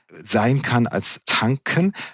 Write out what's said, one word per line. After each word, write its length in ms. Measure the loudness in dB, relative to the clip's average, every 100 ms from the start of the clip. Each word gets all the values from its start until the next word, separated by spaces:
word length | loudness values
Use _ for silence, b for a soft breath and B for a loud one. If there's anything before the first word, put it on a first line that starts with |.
| b -20 -4
sein 340 | 0 2 2
kann 260 | 2 2 2
als 360 | 0 -2 -2
tanken. 720 | -2 0 0 0 -2 0 0 -2 B